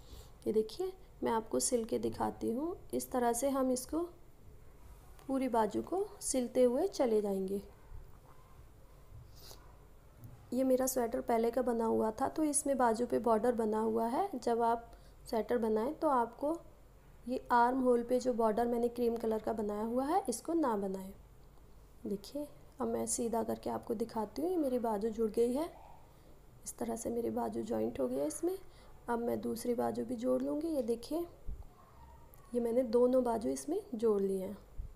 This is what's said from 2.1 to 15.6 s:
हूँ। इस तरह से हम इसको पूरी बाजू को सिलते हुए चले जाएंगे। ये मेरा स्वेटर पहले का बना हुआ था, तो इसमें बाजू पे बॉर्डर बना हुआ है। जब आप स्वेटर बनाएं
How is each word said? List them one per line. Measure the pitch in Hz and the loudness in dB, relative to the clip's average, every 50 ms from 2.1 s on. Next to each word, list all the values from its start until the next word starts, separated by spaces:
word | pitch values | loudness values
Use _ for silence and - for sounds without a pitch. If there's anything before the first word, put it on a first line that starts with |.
| 233 - 226 214 208 - 220 220 | -2 -2 -2 -2 -2 -2 -2 -2
हूँ। | 226 262 311 339 370 - - - - | -2 -2 -2 -4 -4 -8 -8 -6 -4
इस | 254 247 - | -4 -4 -2
तरह | - 254 240 233 | 0 2 2 2
से | 233 233 269 277 | 2 2 2 0
हम | 269 277 262 254 | 2 2 2 2
इसको | 254 254 - - - 320 349 349 - - - - - - - - - - - - - - - - - - - - - - - | 0 0 -2 -2 -2 -2 -2 -4 -8 -14 -20 -20 -20 -20 -20 -20 -20 -18 -18 -20 -20 -18 -18 -20 -20 -20 -20 -20 -20 -12 -6
पूरी | - 269 262 262 254 | -4 -2 0 0 2
बाजू | 233 226 220 196 - - | 2 2 2 2 0 -2
को | - - 330 381 415 415 - - | -4 -2 -2 -2 -2 -4 -6 -8
सिलते | - - - 262 247 233 - 254 | -4 -2 0 0 0 2 4 6
हुए | 254 247 240 277 349 392 | 6 6 6 4 0 0
चले | - - 277 233 220 214 | 0 0 2 4 4 2
जाएंगे। | 208 202 196 190 190 190 196 202 - - - - - - - - - - - - - - - - - - - - - - - - - - - - - - - - - - - - - - - - - - - - - - - - - - - - - - - - - - | 2 2 0 -2 -2 -2 -4 -4 -6 -10 -16 -20 -16 -14 -14 -14 -14 -16 -18 -20 -20 -20 -20 -20 -20 -20 -20 -20 -20 -20 -20 -20 -20 -20 -20 -20 -20 -18 -18 -18 -18 -18 -18 -18 -18 -18 -18 -18 -20 -20 -20 -20 -20 -20 -20 -20 -20 -20 -20 -20 -20 -18 -18 -20 -10 -4
ये | 240 247 262 | 0 2 4
मेरा | 262 254 247 254 | 4 4 4 4
स्वेटर | 262 - 254 233 226 240 262 | 2 2 0 0 0 0 -2
पहले | 254 - 240 226 226 233 | 0 2 2 4 4 2
का | 240 262 | 2 2
बना | 240 247 233 226 226 | 2 2 2 2 2
हुआ | 226 226 220 220 220 | 2 2 2 2 2
था, | 220 - 269 269 | 0 0 -2 -2
तो | - 320 311 | 0 0 0
इसमें | 294 285 - - 277 277 240 | 2 2 0 0 0 2 4
बाजू | 247 240 226 214 247 | 4 4 4 2 0
पे | 226 254 247 | 0 0 2
बॉर्डर | 220 233 226 214 220 247 240 | 4 4 4 4 4 2 2
बना | 220 226 214 214 214 | 2 2 0 2 2
हुआ | 220 226 220 226 226 233 | 2 2 2 0 0 0
है। | 247 320 392 392 - | 0 0 -2 -2 -4
जब | 254 - 240 233 226 | -4 -2 0 0 2
आप | 233 233 233 233 - - - - - - - - | 2 2 2 0 -2 -8 -18 -20 -20 -20 -20 -20
स्वेटर | - - 247 220 208 - 240 | -10 -4 -2 -2 0 0 0
बनाएं | 247 | 2